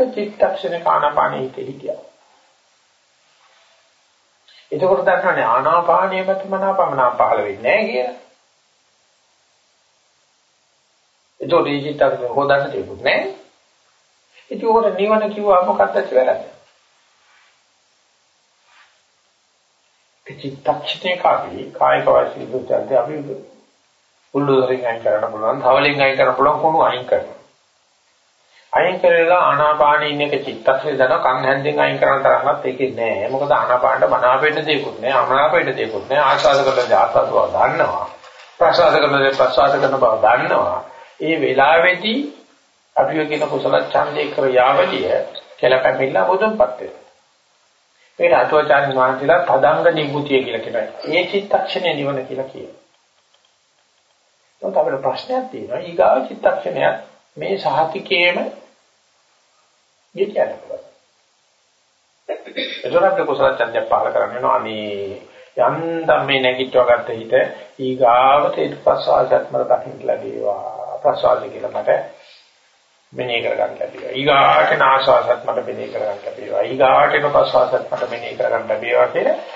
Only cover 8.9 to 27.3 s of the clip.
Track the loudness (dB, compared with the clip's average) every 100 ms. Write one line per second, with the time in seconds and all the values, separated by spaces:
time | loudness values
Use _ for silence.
8.9 | _ _ _ _ _ _ _ _ _ _
9.9 | _ _ _ _ _ _ _ _ _ _
10.9 | _ _ _ _ -12 0 0 0 -4 -4
11.9 | 0 0 0 -4 -2 2 0 0 -6 -10
12.9 | -6 -2 -2 -4 -10 -20 _ _ _ _
13.9 | _ _ _ _ _ -14 -6 0 2 2
14.9 | 0 0 0 0 -4 2 2 2 0 0
15.9 | 0 0 2 2 0 -6 -20 _ _ _
16.9 | _ _ _ _ _ _ _ _ _ _
17.9 | _ _ _ _ _ _ _ _ _ _
18.9 | _ _ _ _ _ _ _ _ _ _
19.9 | _ _ _ -20 -14 -14 -8 -4 -4 -4
20.9 | -8 -6 -2 0 0 -4 -10 -10 -2 0
21.9 | 2 4 2 2 -4 -8 -8 -4 -4 0
22.9 | 0 0 -6 -10 -12 -16 _ _ _ _
23.9 | _ _ _ _ -2 2 2 2 0 -4
24.9 | -4 -2 0 -2 -4 -4 0 2 4 2
25.9 | 2 0 2 2 4 2 2 0 2 2
26.9 | 0 -2 -2 -2